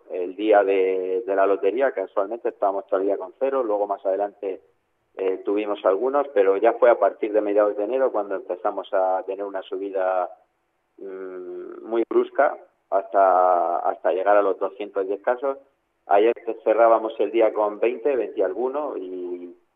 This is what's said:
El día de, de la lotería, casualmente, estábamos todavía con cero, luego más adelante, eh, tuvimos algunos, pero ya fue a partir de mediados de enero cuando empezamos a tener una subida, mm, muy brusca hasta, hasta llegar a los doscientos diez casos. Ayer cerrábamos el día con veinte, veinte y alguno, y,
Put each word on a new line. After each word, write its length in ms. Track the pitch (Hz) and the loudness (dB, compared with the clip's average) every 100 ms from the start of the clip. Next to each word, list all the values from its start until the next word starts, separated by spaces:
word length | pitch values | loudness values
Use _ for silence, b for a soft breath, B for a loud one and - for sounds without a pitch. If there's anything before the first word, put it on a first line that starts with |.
| - | -12
El 260 | 85 90 92 | -8 -8 -4
día 260 | 110 104 | 4 4
de, 600 | 98 98 95 95 92 92 95 | 6 4 2 0 -2 -4 -2
de 100 | 98 | 0
la 120 | 98 | 2
lotería, 440 | 98 98 113 135 | 2 0 0 0
casualmente, 580 | - 92 - 98 117 117 | -2 -6 -4 -4 -4 -6
estábamos 360 | - 101 98 - | -2 -2 -2 -2
todavía 300 | 95 98 95 | -2 0 -2
con 160 | 92 - | -6 -6
cero, 240 | 135 135 | -2 -2
luego 240 | 117 104 101 | -2 -2 -2
más 180 | 98 98 | -4 -2
adelante, 560 | 95 101 - 98 95 _ _ _ _ _ - | -2 -4 -6 -10 -10 _ _ _ _ _ -6
eh, 260 | 95 92 - | -4 -2 -2
tuvimos 340 | 101 104 101 101 | -2 -2 -2 0
algunos, 420 | 98 127 143 139 | 2 0 -2 0
pero 240 | 101 95 98 | 2 4 4
ya 160 | 113 | 2
fue 160 | 113 123 | 4 4
a 100 | 117 | 6
partir 320 | 98 - 110 | 2 0 0
de 80 | 107 | 0
mediados 380 | 104 104 104 104 | 2 2 2 0
de 60 | 104 | -2
enero 260 | 131 131 | 0 0
cuando 240 | 107 101 95 | -2 -4 -6
empezamos 540 | - 90 104 98 95 | -6 -6 -4 -6 -4
a 300 | 98 92 92 92 | 0 0 0 -4
tener 200 | 95 101 | -8 -6
una 160 | 95 | -8
subida, 680 | - 95 98 95 92 92 87 - _ _ _ _ _ - | -8 -8 -6 -2 0 0 -2 -8 _ _ _ _ _ -18
mm, 880 | 98 95 95 92 90 90 90 - 110 | -14 -12 -12 -12 -12 -12 -14 -14 -6
muy 180 | 113 - | -4 0
brusca 480 | 117 - - 143 - - _ - | 0 0 2 0 0 -16 _ -4
hasta, 880 | 98 - 101 95 90 90 87 85 85 | -4 0 4 4 6 4 4 2 -2
hasta 320 | - 92 92 | -2 -2 -2
llegar 260 | 90 95 104 | 0 4 4
a 40 | |
los 180 | 101 92 | 4 0
doscientos 480 | 98 - 101 98 95 | -4 -6 -8 -6 -4
diez 140 | 101 | -4
casos. 360 | 123 123 139 139 _ _ _ _ - | -4 -2 -4 -6 _ _ _ _ 0
Ayer 260 | 101 110 117 - 113 | 4 4 2 -4 -4
cerrábamos 500 | - 107 117 113 110 - | 0 4 6 6 2 -4
el 120 | 101 | -2
día 220 | 113 110 | 2 2
con 260 | 107 104 104 | 2 -2 0
veinte, 360 | 120 123 147 127 | -2 -2 -2 -2
veinte 240 | 101 - | -4 -2
y 40 | |
alguno, 540 | 95 104 131 139 147 98 | -2 0 -4 -4 -6 -8
y, 580 | 92 92 90 87 87 - _ | -10 -10 -8 -10 -12 -20 _